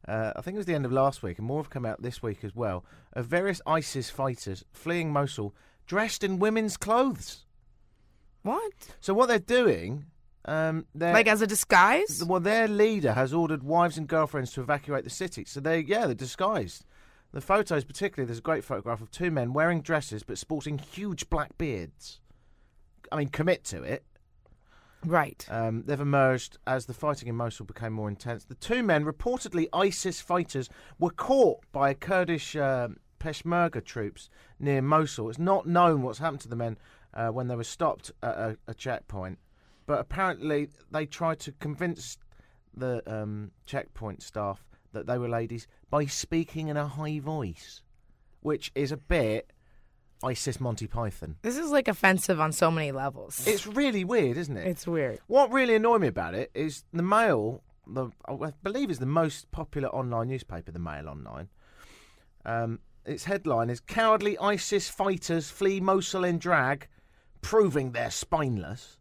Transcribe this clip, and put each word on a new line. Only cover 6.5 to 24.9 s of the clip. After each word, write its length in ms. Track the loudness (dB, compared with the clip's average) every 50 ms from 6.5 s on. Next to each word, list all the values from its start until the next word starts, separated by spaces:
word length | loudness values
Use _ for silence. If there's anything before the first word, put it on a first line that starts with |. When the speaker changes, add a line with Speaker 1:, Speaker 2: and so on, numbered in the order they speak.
| 2 2 0 0 -2 -6
Speaker 1:
clothes. 680 | -2 2 4 4 4 2 0 -4 -8 -14 -16 -18 _ _ _ _ _ _ _ _ _ _ _ _ _ _ _ _ _ _ _ _ _
Speaker 2:
What? 520 | -4 -2 -2 -4 -6 -10 _ -20 -20 -20 -10
Speaker 1:
So 160 | -2 0 4
what 120 | 4 6 6
they're 120 | 4 2
doing 640 | 2 4 4 6 6 6 4 2 -2 -6 -6 -8 -10 -14 _ _ _ -20 _ _ -8
um, 400 | -4 -2 0 0 0 -2 -2 -6 _ _
they're 180 | -2 2 6 6
Speaker 2:
Like, 140 | 6 8 6
as 140 | 6 4
a 60 | 4 2
disguise? 760 | 2 -2 2 8 10 10 10 10 8 4 2 0 -2 -4 0
Speaker 1:
Well, 140 | 2 2 2
their 280 | 4 4 4 4 4 2
leader 460 | 6 6 6 6 6 4 2 2 4
has 200 | 4 2 2 2
ordered 280 | 2 2 2 0 -2 -2
wives 340 | 2 4 4 4 4 2 -4
and 100 | -4 0
girlfriends 440 | 2 2 2 2 0 -4 -4 -4 -6
to 80 | -8
evacuate 420 | -2 0 -2 -2 0 -4 -4 -4 -4
the 60 | -6
city. 360 | -8 -6 -8 -8 -6 -10 -12
So 140 | -10 -10 -6
they, 200 | 0 0 2 2
yeah, 240 | 2 2 0 2 2
they're 100 | 0 -2
disguised. 720 | -2 -6 -10 -4 -2 0 0 0 0 -4 -6 -10 -16 -20 _ _ -20 -20 -20 _ _ _ _
The 100 | -12 -12
photos 420 | -2 2 2 2 2 2 0 -2 -2
particularly, 400 | -4 -8 -6 -6 -4 -4 -4 -6 -6
there's 120 | -6 -6
a 20 |
great 220 | -2 -2 -2 -2 -2
photograph 380 | -6 -8 -6 -4 -6 -6 -6
of 100 | -8 -14
two 200 | -8 -6 -4 -2
men 220 | -2 -2 -2 -2 0
wearing 280 | 2 2 2 2 0
dresses 420 | -2 -2 -2 -2 -2 -4 -10 -10 -8
but 140 | -10 -10 -10
sporting 400 | -6 _ -6 -6 -4 -6 -6 -6
huge 500 | -8 -10 -12 -10 -8 -8 -6 -8 -4 -2
black 280 | -2 -2 -2 -4 -6 -6
beards. 640 | -4 -4 -4 -4 -6 -10 _ _ -20 -20 -20 -20 _ _ -20 _ _ _ _ _ _ _ _ _ -20 _ _ _ -12 -6
I 60 | -2 -2
mean, 120 | -2 -2
commit 340 | -2 0 2 2 2 2 _
to 180 | -10 -10 -8 -6
it. 200 | -6 -6 -6 _ _ _ _ _ _ _ _ _ _ -20 _ _ _ _ _ _ _